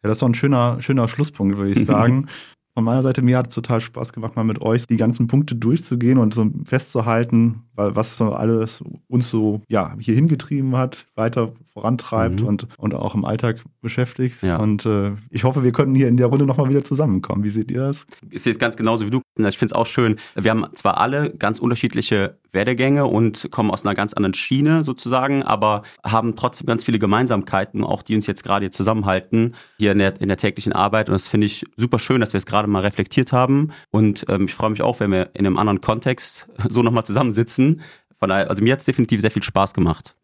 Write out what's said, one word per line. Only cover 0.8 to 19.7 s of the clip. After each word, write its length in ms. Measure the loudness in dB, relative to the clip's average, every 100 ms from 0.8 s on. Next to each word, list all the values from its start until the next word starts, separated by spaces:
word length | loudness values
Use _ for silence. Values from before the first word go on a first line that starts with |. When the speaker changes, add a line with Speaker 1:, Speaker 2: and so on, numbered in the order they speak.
Speaker 1:
schöner 260 | -2 0 0
Schlusspunkt, 500 | -2 -4 -2 -2 0
würde 140 | 0
ich 140 | 0 2
Speaker 2:
<laughs> 20 |
Speaker 1:
sagen. 400 | 4 4 2 -2 -12 -20 _ _ -2
Von 80 |
meiner 180 | 0 2
Seite, 200 | 2 2
mir 140 | 2 2
hat 100 | 0
es 80 | -6
total 260 | -2 -2
Spaß 320 | -2 -12 -12
gemacht, 220 | -10 -8 -2
mal 60 |
mit 180 | -2 -2
euch 240 | 0 0 0
die 80 | 0
ganzen 320 | 2 0 0
Punkte 280 | 2 0 -2
durchzugehen 640 | 0 0 -2 0 2 4
und 140 | 2
so 160 | 2 -2 -2 -2
festzuhalten, 1000 | -4 -2 -2 0 0 2 2 2 -2 _ -4
weil 200 | -2 0
was 200 | -4 -2
so 180 | -2
alles 500 | 0 0 0 -2 -8 -16 -18 _
uns 220 | -2 0
so, 320 | 0 0 -2 -2
ja, 280 | -2 -2 -6
hier 160 | 0 2
hingetrieben 640 | 4 0 -2 -2 0 0
hat, 280 | -2 -6 -14 -4
weiter 360 | -2 0 -4 -6 -20
vorantreibt 680 | -6 -2 -2 -2 -2 0 0
Speaker 2:
Mhm. 60 | 0
Speaker 1:
und, 200 | -2 -4 -6
und 160 | -6
auch 220 | -4 -4 -2
im 100 | -2
Alltag 380 | -2 -2 -4 -12 _
beschäftigt. 600 | -8 -4 -4 -4 -6 -4
Speaker 2:
Ja. 140 | -2 0
Speaker 1:
Und, 280 | 0 0 0
äh, 260 | 0 -2 -6 -10
ich 140 | -2
hoffe, 200 | -2 2
wir 80 | 0
können 240 | 2 2 4
hier 120 | 4
in 80 | 4
der 100 | 4
Runde 180 | 2 2
nochmal 240 | 2 2
wieder 140 | 0
zusammenkommen. 600 | 0 -2 0 0 -2 -4
Wie 60 | -2
seht 220 | -4 -4
ihr 100 | -4
das? 240 | -4 -6 -12 -20 -16
Speaker 2:
Ich 140 | -4
sehe 80 | -2
es 60 | 0
ganz 180 | -2 0
genauso 280 | -2 0 -2
wie 60 |
du. 100 | -4 -4 -2
Ich 200 | -2 0
finde 160 | -2